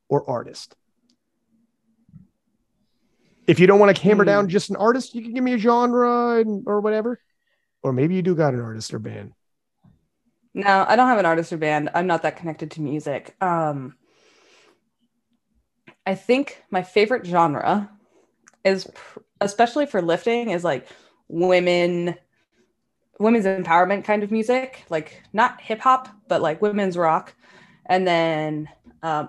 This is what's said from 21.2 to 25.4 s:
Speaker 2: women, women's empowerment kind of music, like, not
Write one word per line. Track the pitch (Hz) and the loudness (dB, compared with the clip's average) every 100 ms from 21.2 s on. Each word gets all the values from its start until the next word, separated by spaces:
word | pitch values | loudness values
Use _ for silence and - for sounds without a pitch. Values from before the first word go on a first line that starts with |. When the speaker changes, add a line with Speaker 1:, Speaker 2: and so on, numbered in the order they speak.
| - | -10
Speaker 2:
women, | 165 180 180 180 175 175 175 175 170 _ _ _ _ _ _ _ _ _ - | -2 2 2 2 2 0 -2 -4 -8 _ _ _ _ _ _ _ _ _ -2
women's | 214 233 | 2 2
empowerment | 190 190 170 170 180 202 | 0 -2 2 2 2 0
kind | 190 208 | -2 -2
of | 202 | -2
music, | 220 220 254 262 - - | -2 0 -2 -4 -12 -8
like, | 160 156 - _ | -8 -8 -16 _
not | 202 | 0